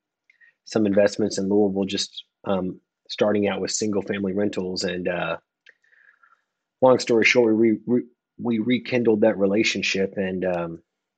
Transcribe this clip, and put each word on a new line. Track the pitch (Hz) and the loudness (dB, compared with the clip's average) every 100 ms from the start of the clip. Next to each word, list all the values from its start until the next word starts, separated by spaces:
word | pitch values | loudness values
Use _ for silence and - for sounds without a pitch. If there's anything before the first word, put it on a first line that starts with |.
| _ _ _ _ _ _ - | _ _ _ _ _ _ -4
some | 110 104 | 0 2
investments | 98 101 - 104 - | 4 2 2 -2 -2
in | 95 | 0
Louisville, | 101 104 95 95 | 2 2 0 -2
just, | 98 - - - _ - | -4 -8 -12 -20 _ -4
um, | 95 92 - _ _ - | -4 -4 -8 _ _ -12
starting | - 107 107 101 | -2 0 2 0
out | 95 | -2
with | 92 | -4
single | - 110 101 | -4 -4 -2
family | - 101 98 | -4 -4 -4
rentals. | 95 104 101 92 90 | -2 -4 -4 -6 -6
And, | 95 90 90 | -6 -4 -4
uh, | 90 82 85 _ _ _ _ _ _ _ _ _ _ _ _ _ _ | -4 -4 -6 _ _ _ _ _ _ _ _ _ _ _ _ _ _
long | 131 123 | 4 4
story | - 117 104 | 4 2 4
short, | 127 117 107 | 4 4 4
we | 113 | 2
re-, | 107 113 | 2 0
re-, | 123 - _ _ - | -2 -2 _ _ -10
we | 113 113 | -4 -2
rekindled | 110 123 - 123 117 107 | 0 -2 -2 0 2 4
that | 110 95 | 4 2
relationship. | 98 107 113 104 - 98 95 - | 2 2 0 -2 -2 -2 -2 -4
And, | 95 92 92 | -4 -4 -4
um, | 87 85 85 _ _ _ | -4 -6 -10 _ _ _